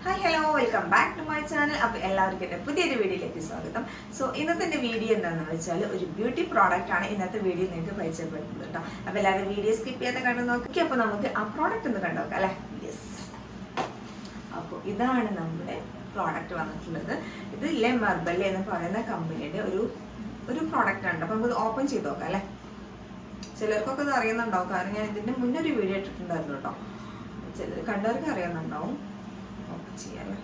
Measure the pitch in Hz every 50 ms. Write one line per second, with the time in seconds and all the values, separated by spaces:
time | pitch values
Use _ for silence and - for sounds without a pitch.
0 | - 359 381 381 381 349 320 320 311 311 302 285 247 220 220 202 180 170 - 220
1 | - - - 330 311 302 311 302 302 302 330 294 294 294 302 - 233 226 220 202
2 | 180 190 190 190 190 190 185 180 185 175 175 175 - 277 294 330 349 330 269 233
3 | 202 185 180 165 165 165 - 160 156 - - - - - - 226 254 - - -
4 | - - - - 269 262 - 269 302 320 339 330 359 330 302 285 254 240 226 220
5 | 208 220 220 196 185 170 165 165 160 156 165 160 165 180 170 170 208 214 190 185
6 | 175 175 160 170 214 247 254 320 349 - 339 233 196 202 175 185 190 - 185 180
7 | 196 196 214 202 185 185 - 220 196 185 175 170 185 190 175 165 165 202 202 208
8 | 170 160 165 - 165 156 156 156 - - - - - - - 175 165 - - -
9 | - - 180 208 202 190 190 190 202 196 202 202 196 214 220 220 - 262 247 -
10 | 247 247 247 254 254 247 240 240 240 240 240 240 240 - - 359 339 330 269 247
11 | 226 214 208 208 208 - - - 214 214 - 294 302 370 415 440 - 285 226 190
12 | 185 170 160 165 170 - - 185 190 190 190 - - - - - - - - -
13 | - - - - - - - - - - - - - - - - - - - -
14 | - - - - - - - - - - - - 165 - - - - 196 202 196
15 | 240 254 262 247 220 208 196 175 165 160 160 160 - - - - - - - -
16 | - - - 202 165 170 165 - - - 180 165 160 - - - - - 165 156
17 | - - 233 330 - - - - - - - 202 220 311 339 254 220 240 254 247
18 | 220 208 180 165 165 165 175 185 196 196 190 190 196 196 185 170 170 170 190 220
19 | - - - 170 165 160 160 160 - 151 160 202 214 196 180 190 233 - - -
20 | - - - - 214 - - - - - 254 311 320 - - 269 220 196 196 -
21 | - 185 170 165 165 170 220 220 226 240 240 - 214 226 220 254 269 285 277 202
22 | 165 147 135 - - - 185 196 - - - - - - - - - - - -
23 | - - - - - - - - - - - - 220 214 214 214 214 254 269 277
24 | 294 285 269 247 226 220 220 233 233 220 202 180 185 190 196 180 185 196 202 214
25 | 214 208 202 208 214 226 254 254 247 240 254 320 320 320 277 233 196 185 196 190
26 | 190 - - - 185 170 170 165 156 143 143 135 - - - - - - - -
27 | - - - - - - - - - - - - - - - - - - 214 196
28 | 196 220 240 269 - 311 269 190 180 170 170 165 160 160 156 151 - 208 262 294
29 | - - - - - - - - - - - - - - 170 170 - - - -
30 | - - - - 202 196 196 202